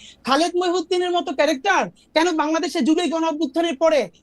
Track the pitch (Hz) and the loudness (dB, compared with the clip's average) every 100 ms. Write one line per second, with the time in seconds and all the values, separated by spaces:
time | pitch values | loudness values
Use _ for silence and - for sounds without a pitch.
0 | - - 240 277 339 349 359 359 330 359 | -16 -12 -2 0 2 0 0 -2 -2 -2
1 | 359 349 349 277 294 269 403 349 190 - | 0 -2 -2 0 0 0 0 0 -2 -8
2 | _ - 349 320 302 320 320 339 285 320 | _ 0 0 0 0 -2 -2 0 2 2
3 | 339 320 320 311 311 330 339 262 320 302 | 0 -2 -2 -2 -4 -2 -2 0 2 2
4 | 190 - | 0 -8